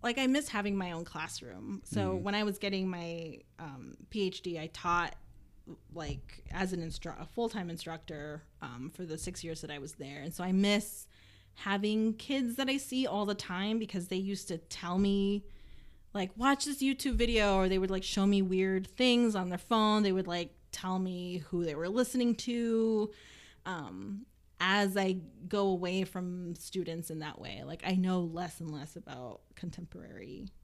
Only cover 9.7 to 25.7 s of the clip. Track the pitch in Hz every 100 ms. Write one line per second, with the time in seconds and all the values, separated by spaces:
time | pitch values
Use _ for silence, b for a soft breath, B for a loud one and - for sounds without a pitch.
9.7 | 147 139 - 135 143 - - 180 190 202
10.7 | 208 208 - - b b b b - -
11.7 | 202 208 214 220 220 - 277 247 240 269
12.7 | 269 269 254 262 196 208 208 - 185 202
13.7 | 220 214 196 175 185 196 196 - 165 -
14.7 | - 175 180 196 196 196 208 - b b
15.7 | b b b b 202 190 214 254 277 294
16.7 | 277 269 269 277 220 233 226 202 190 185
17.7 | 190 185 190 190 - 196 202 190 185 190
18.7 | 190 190 - 254 240 240 208 180 175 -
19.7 | 226 214 214 208 190 185 175 175 - -
20.7 | - 185 185 185 180 180 175 151 180 170
21.7 | 147 170 220 247 247 240 233 - 240 233
22.7 | 226 226 220 214 B B B B B -
23.7 | 180 131 92 98 196 254 - - - 180
24.7 | 196 202 196 190 185 160 - 175 208 196